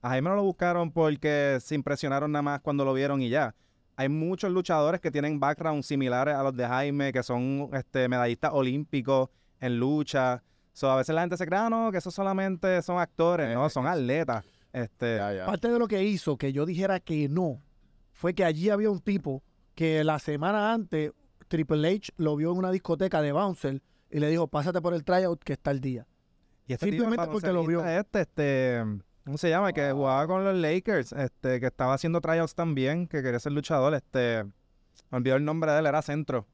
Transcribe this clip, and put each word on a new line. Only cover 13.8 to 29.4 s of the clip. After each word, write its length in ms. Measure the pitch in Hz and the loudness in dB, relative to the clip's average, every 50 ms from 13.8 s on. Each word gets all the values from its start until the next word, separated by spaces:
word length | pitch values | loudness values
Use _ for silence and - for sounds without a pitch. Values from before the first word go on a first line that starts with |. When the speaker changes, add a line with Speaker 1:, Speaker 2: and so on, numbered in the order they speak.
| 127 | -2
Speaker 2:
eh, 20 | 151 | 0
Speaker 1:
atletas. 560 | 180 165 131 120 131 156 165 135 117 110 - - _ _ _ _ | 0 0 0 0 0 0 0 -2 -2 -4 -6 -10 _ _ _ _
Este, 460 | - 131 120 104 _ _ 123 117 113 | -6 -6 -6 -6 _ _ -2 -2 0
Speaker 2:
Ya, 160 | 107 101 104 101 | 0 -2 -2 -4
ya. 120 | 95 92 | -4 -2
Speaker 3:
Parte 200 | - 202 - - 233 | -2 -4 -2 0 0
de 80 | 240 240 | 2 2
lo 80 | 240 | 0
que 160 | 208 214 196 190 | 0 0 0 0
hizo 340 | 208 208 175 - 170 147 | 0 0 -2 -2 -2 -2
que 160 | 120 - 135 135 | -2 -2 -4 -2
yo 140 | 139 151 | -2 -2
dijera 320 | 165 180 165 190 196 190 180 | -2 -2 -2 0 0 0 -2
que 280 | _ - 165 151 147 | _ -4 -2 0 0
no 320 | 139 143 180 185 160 127 - - _ _ _ _ _ _ _ _ _ | 0 0 0 -2 -2 -4 -8 -14 _ _ _ _ _ _ _ _ _
fue 240 | _ - - 175 180 | _ -4 -4 -2 0
que 100 | 170 190 | 2 2
allí 240 | 170 160 151 175 214 | 2 2 2 2 2
había 220 | 208 202 214 214 | 2 4 2 2
un 80 | 202 175 | 0 0
tipo 420 | - - 196 190 - 151 135 131 _ _ _ _ _ _ _ | -2 -2 -2 -2 -2 -4 -6 -6 _ _ _ _ _ _ _
que 300 | - 165 160 156 156 151 | -2 0 2 2 4 4
la 160 | 156 156 147 | 2 2 0
semana 540 | - - 147 143 151 185 208 214 208 214 233 | -2 -4 -4 -2 0 0 0 2 2 2 0
antes 380 | 226 208 170 - 156 151 151 - _ _ _ _ _ - | 0 -2 -2 -2 -2 -2 -2 -6 _ _ _ _ _ -10
Triple 400 | _ - 160 160 - 156 151 151 165 190 | _ -2 -2 0 2 2 2 4 2 2
H 160 | 214 - - - | 0 -2 -10 -6
lo 180 | - 165 156 151 | -2 0 0 0
vio 160 | 147 151 165 | 0 0 0
en 80 | 180 185 | 0 0
una 100 | 185 185 | 0 0
discoteca 500 | 185 190 - - 165 139 190 185 180 160 151 | 0 -2 0 -2 0 0 0 0 2 0 0
de 80 | 147 | 2
bouncer 500 | 143 160 202 196 175 - - 139 135 135 _ _ _ _ _ _ | 2 2 0 0 -2 -4 -4 -4 -4 -6 _ _ _ _ _ _
y 80 | - 151 | -2 0
le 100 | 147 151 | 0 2
dijo, 180 | 160 170 165 | 2 0 0
"Pásate 320 | 147 - 147 143 180 170 180 | 0 -2 -2 -2 0 -2 0
por 140 | 160 175 175 | 0 0 -2
el 100 | 165 143 | -2 0
tryout 400 | - 180 185 190 180 170 - - | 2 2 2 2 2 -2 -4 -4
que 100 | - 143 | -8 -8
está 180 | - _ 147 | -4 _ -4
el 100 | 143 135 | -2 -2
día". 240 | 131 135 127 117 110 _ _ _ _ _ _ _ _ _ _ _ _ | -2 -4 -6 -6 -10 _ _ _ _ _ _ _ _ _ _ _ _
Speaker 1:
Y 60 | - 127 | -8 -6
este 120 | 120 - | -2 -2
tipo, 120 | 202 - 160 | -2 0 0
Speaker 3:
Simplemente 300 | 240 220 233 240 170 160 | 0 0 0 0 -2 -2
porque 200 | - 214 175 190 | -2 -2 0 0
lo 140 | 180 175 165 | 0 0 2
vio. 140 | 160 170 170 | 0 0 0
Speaker 1:
baloncelista 400 | 160 175 165 180 214 _ - 208 | 0 0 -2 -2 -4 _ -2 -2
este, 640 | 165 - _ - 147 143 139 131 131 127 123 117 | -2 -2 _ 0 0 2 2 2 2 2 0 0
este, 200 | 113 107 104 101 - _ _ _ _ | -2 -4 -4 -6 -10 _ _ _ _
¿cómo 120 | 143 139 | -10 -8
se 120 | 151 | -2